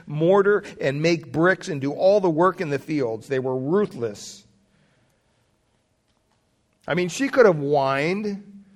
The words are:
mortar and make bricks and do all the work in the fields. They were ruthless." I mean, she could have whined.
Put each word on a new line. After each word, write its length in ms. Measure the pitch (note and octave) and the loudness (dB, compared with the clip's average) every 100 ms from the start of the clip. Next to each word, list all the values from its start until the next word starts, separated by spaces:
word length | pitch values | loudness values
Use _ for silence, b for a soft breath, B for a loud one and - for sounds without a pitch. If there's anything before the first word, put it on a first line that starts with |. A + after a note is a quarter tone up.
| - | -10
mortar 560 | D3+ E3 G3+ G3 G#3 B B | -2 2 4 4 0 B B
and 220 | C#3 C#3+ | -4 0
make 300 | E3 E3 B2+ | 0 0 -2
bricks 340 | C#3+ F3 F3+ F#3+ | 2 2 2 -4
and 120 | C#3+ | -6
do 100 | C#3 | -6
all 300 | - F#3+ G#3 | 0 4 4
the 100 | F#3 | 2
work 300 | D#3 F3+ F3+ | 2 2 0
in 100 | D#3+ | -4
the 80 | C#3 | -4
fields. 480 | - D3+ A#2+ A2 A2+ | -4 -4 -2 -6 -4
They 140 | C3 | -4
were 160 | C3 C3 | -2 -4
ruthless." 920 | C3 G3 G#3 B2+ A#2 G2+ - - _ _ _ _ _ _ _ _ _ _ _ _ _ _ _ _ _ _ _ _ _ _ _ _ - | 0 0 0 -4 -8 -8 -18 -20 _ _ _ _ _ _ _ _ _ _ _ _ _ _ _ _ _ _ _ _ _ _ _ _ -6
I 80 | |
mean, 140 | E3+ F3+ | -2 -2
she 180 | - C4+ | -2 -2
could 200 | C4+ A3 | 4 4
have 120 | D3+ | 4
whined. 1080 | C#3+ D3 C3+ C3+ D#3 G3 G#3 G3 - - - | 0 0 0 0 -2 -4 -6 -8 -14 -20 -20